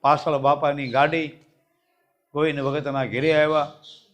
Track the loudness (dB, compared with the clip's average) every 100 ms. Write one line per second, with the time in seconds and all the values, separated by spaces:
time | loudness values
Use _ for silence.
0 | 4 2 2 0 2 2 0 -4 -4 0
1 | 2 0 -6 -12 _ _ _ _ _ _
2 | _ _ _ -2 -2 0 -4 -4 -4 -4
3 | -4 -2 0 2 2 2 -2 -8 -20 -20
4 | _